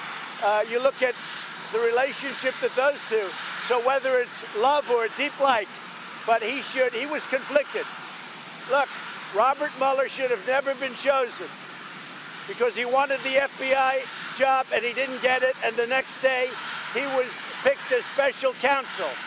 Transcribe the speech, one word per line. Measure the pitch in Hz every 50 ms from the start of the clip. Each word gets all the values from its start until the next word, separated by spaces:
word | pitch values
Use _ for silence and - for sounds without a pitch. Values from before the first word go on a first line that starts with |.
| - - - - - - - - 226
Uh, | 202 214 214 214 226
you | 233 240
look | 254 269 254 - 254
at | 247 233 - - - - - - - - - - - 202
the | 226
relationship | 233 233 233 240 269 277 240 - 269 277 240 - - 262 247 -
that | 262 233 -
those | 247 262 294 285 - - -
two, | 226 220 202 180 156 - - - - - -
so | - 240 247 233
whether | 254 269 269 254 262 254 254
it's | 247 - - - 226 - -
love | 208 226 269 294 294 - 226
or | 247 233 226
a | 214 -
deep | - 277 294 - -
like, | 277 269 254 220 196 - - - - - - - - - - - -
but | 220 226 226
he | 220 214 269 269
should, | 214 - - 262 254 247 240
he | 226 269
was | 294 302 254 -
conflicted. | - 262 262 247 - 269 294 269 - - 202 143 - - - - - - - - - - - - - - - - -
Look, | 254 285 262 - - - - - - - - - -
Robert | 202 233 262 285 277 294 294 285 262
Mueller | 262 269 269 269 262
should | 240 - 262 269 254
have | 240 196 180
never | 247 262 277 269 277 269
been | 247 277 254 240
chosen | - - 269 277 269 254 233 - - 175 147 - - - - - - - - - - - - - - - - - - -
because | - 392 - 240 240 -
he | 220 247
wanted | 240 254 269 285 269 277 247
the | - 262 262 277
F | 277 269 - -
B | 262 262 262
I | 269 262 262 262 262 254 - - - - - -
job | - 262 269 269 262 254 - -
and | 233 220
he | 240 226
didn't | 240 269 262 262 240
get | 214 254 254 254 254
it, | 254 262 - -
and | 233 226
the | 233 233
next | 233 254 262 254 - - -
day | 254 262 262 254 262 254 233 - - - - - - - -
he | 233 277 269 269
was | 262 254 233 - - - - - - -
picked | 254 277 - - -
as | 262 240 -
special | - - - 277 277 226 - 262 262 240
counsel. | - - 269 277 277 247 - - - 175 143 123 - -